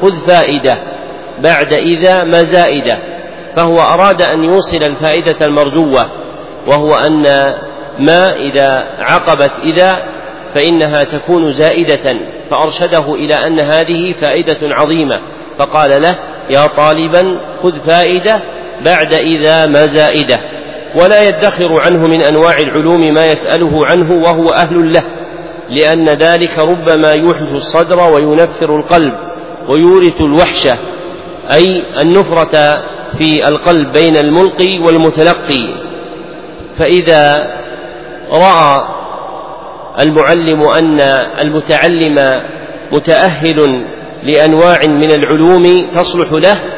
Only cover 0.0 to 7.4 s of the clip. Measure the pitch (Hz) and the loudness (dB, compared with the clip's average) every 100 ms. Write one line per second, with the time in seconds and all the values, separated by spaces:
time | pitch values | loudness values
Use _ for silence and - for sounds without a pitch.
0 | 190 170 175 175 147 143 135 117 - - | -2 0 2 2 2 0 0 -2 -6 -14
1 | - - - - 151 156 139 151 165 170 | -14 -16 -16 -4 0 0 0 -2 0 0
2 | 185 185 165 170 165 175 - 143 120 107 | 2 2 2 2 2 2 2 0 -2 -4
3 | - - - - - 160 170 170 143 170 | -6 -14 -16 -16 -6 -2 0 2 2 4
4 | 196 175 170 160 160 190 - 170 151 143 | 2 2 0 0 0 0 0 -2 -2 -2
5 | 156 160 165 151 151 147 143 147 156 131 | -2 0 -2 0 0 2 0 0 2 0
6 | 113 - - - - - - 147 151 139 | 0 -6 -16 -16 -18 -10 -2 0 2 2
7 | 147 156 147 139 | 2 2 2 2